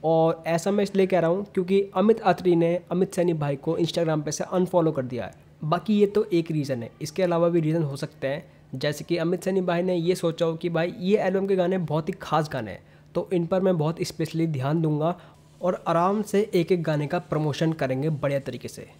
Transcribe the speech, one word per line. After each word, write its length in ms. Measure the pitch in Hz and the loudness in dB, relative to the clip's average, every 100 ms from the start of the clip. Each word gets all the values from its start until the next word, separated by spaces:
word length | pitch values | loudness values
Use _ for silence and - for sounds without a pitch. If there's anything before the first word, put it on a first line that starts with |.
और 380 | 156 165 165 165 - | 2 2 2 0 -2
ऐसा 240 | 165 196 | -2 0
मैं 140 | 202 | 0
इसलिए 220 | 196 196 185 | 0 2 2
कह 140 | 185 | 4
रहा 100 | 165 | 2
हूँ 140 | 180 202 | 0 -2
क्योंकि 260 | - 180 196 196 - | -4 2 2 2 2
अमित 240 | 208 226 | 4 4
अत्री 320 | 208 175 180 170 | 4 2 4 4
ने 220 | 170 175 - | 4 0 -2
अमित 240 | 175 185 | 0 0
सैनी 180 | - 175 | 2 0
भाई 220 | 160 147 143 | 0 -2 -4
को 180 | - 170 | -4 -2
Instagram 440 | 160 - 165 156 | 0 0 0 0
पे 80 | 151 | -2
से 120 | 151 - | -6 -4
अनफॉलो 460 | 185 180 180 160 | 0 2 2 2
कर 100 | 143 | 0
दिया 200 | 127 117 | -4 -6
है। 100 | 95 - - - | -8 -12 -20 -8
बाकी 300 | 151 175 175 | -2 -2 2
ये 120 | 208 202 | 4 4
तो 160 | 208 | 2
एक 260 | 214 175 160 | 2 0 0
रीज़न 320 | 156 143 127 | -2 -2 -4
है, 80 | 117 - | -6 -10
इसके 200 | 147 - | -10 -2
अलावा 260 | 185 170 170 | 0 2 2
भी 120 | 170 | 2
रीज़न 220 | 156 165 | 2 0
हो 140 | 147 139 | -2 -4
सकते 300 | 151 - 135 | -10 -6 -6
हैं, 180 | 143 - - - 135 | -6 -10 -20 -14 -6
जैसे 280 | 147 147 | -4 -4
कि 120 | 156 170 | -4 -2
अमित 260 | 165 180 | 0 -2
सैनी 160 | 190 190 | 0 0
भाई 200 | 180 170 | 0 0
ने 140 | 180 180 | 0 0
ये 180 | 165 | 0
सोचा 320 | 180 170 160 165 | 0 0 0 -2
हो 80 | |
कि 140 | 160 175 | -2 -2
भाई, 260 | 165 170 - | -2 -2 -4
ये 200 | 180 208 | 0 2
एल्बम 280 | 190 190 196 | 2 0 0
के 100 | 190 | 2
गाने 220 | 175 190 | 2 0
बहुत 280 | 156 151 160 | 0 -2 -2
ही 60 | - | -8
खास 280 | - 151 156 | -2 0 0
गाने 180 | 135 110 | -6 -8
हैं, 120 | 90 - - - | -12 -18 -20 -8
तो 140 | - - | -6 -2
इन 140 | 180 170 | -2 0
पर 140 | 190 | 2
मैं 160 | 190 180 | 2 2
बहुत 240 | 151 165 | 0 -2
स्पेशली 440 | 180 - 160 160 165 | -6 -4 -6 -2 -2
ध्यान 340 | 147 135 160 | 0 0 0
दूंगा 320 | 156 151 156 180 - - - - | 2 0 0 -4 -12 -20 -20 -6
और 220 | 180 - - | -2 -2 0
आराम 360 | 170 180 208 | 2 2 0
से 180 | 208 196 214 | 0 0 2
एक 180 | 185 170 | 0 2
एक 100 | 185 | 0
गाने 240 | 160 151 147 | 2 -2 -2
का 120 | 175 | -4
प्रमोशन 520 | 170 156 151 135 160 | -2 -2 -2 0 0
करेंगे 360 | 156 135 131 151 | 0 -2 -2 -2
बढ़िया 300 | 147 143 139 | -2 -2 -2
तरीके 280 | 135 120 113 | -4 -10 -12
से 180 | - - | -14 -18